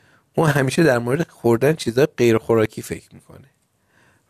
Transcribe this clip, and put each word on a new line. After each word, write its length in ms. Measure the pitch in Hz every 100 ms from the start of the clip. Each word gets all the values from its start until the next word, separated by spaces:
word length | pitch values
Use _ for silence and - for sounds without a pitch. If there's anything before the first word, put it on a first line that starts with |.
| _ _ _
اون 160 | - 160
همیشه 340 | 139 131 -
در 160 | 160 120
مورد 300 | 120 143 -
خوردن 460 | - 120 117 135 160
چیزای 300 | - 117 151
غیر 320 | - 120 113
خوراکی 440 | - 113 107 -
فکر 340 | - - _ -
می‌کنه. 340 | _ - - _ _ _ _ _ _ _